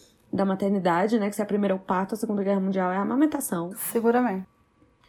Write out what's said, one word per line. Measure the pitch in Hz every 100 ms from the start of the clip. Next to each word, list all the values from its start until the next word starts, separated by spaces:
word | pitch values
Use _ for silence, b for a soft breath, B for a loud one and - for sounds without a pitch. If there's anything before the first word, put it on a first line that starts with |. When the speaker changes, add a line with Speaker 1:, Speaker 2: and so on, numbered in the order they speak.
| B B -
Speaker 1:
da | 185
maternidade, | 196 190 202 202 175 170 208 226
né? | 202
Que | 208
se |
a | 208
primeira | 202 202
é | 190
o |
parto, | - 185 190
a | 220
Segunda | 220 202
Guerra | 196 196
Mundial | 190 190 180
é | 185
a |
amamentação. | 208 247 302 294 - 170 170
Speaker 2:
Seguramente. | 202 - 233 226 240 247 190 190 _ _ _ _ _